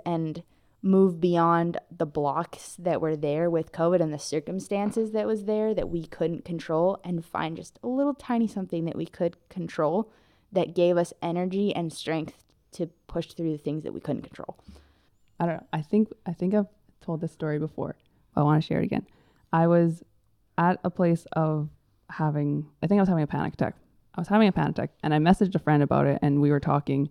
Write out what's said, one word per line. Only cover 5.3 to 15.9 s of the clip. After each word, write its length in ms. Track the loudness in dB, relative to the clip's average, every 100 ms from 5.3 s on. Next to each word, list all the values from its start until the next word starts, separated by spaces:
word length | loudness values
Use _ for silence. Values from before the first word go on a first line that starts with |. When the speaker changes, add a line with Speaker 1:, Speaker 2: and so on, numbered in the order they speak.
| -4
Speaker 1:
there 300 | -2 -2 0
that 160 | -2 -4
we 160 | -6 -8
couldn't 380 | -4 -4 -4 -8
control, 540 | -10 -4 0 0 -2
and 200 | -4 -6 -6
find 320 | -6 -6 -8
just 200 | -14 -12
a 40 | -6
little 260 | -2 -2
tiny 340 | -2 -4 0 0
something 380 | -2 -6 -4 -4
that 100 | -6
we 100 | -8
could 300 | -2 -4 -4 _
control 600 | -10 -8 -2 0 0 -4 _ _ _ _
that 220 | -4 -2
gave 240 | 2 4 4
us 160 | 0 -4
energy 540 | -6 -4 -2 -2 -2 -2
and 160 | -6
strength 500 | -8 -6 -6 -6 -14 _ _ _
to 160 | -10 -10 -10 _
push 200 | -8 -8
through 180 | -6 -6
the 60 | -4
things 260 | -4 -6
that 100 | -6
we 60 | -10
couldn't 220 | -6 -6
control. 340 | -6 -14 -16 -16 -20 -20 _ _ _ _ _ _
Speaker 2:
I 60 | -4
don't 120 | -4
know. 100 | -6
I 80 | -8
think, 280 | 0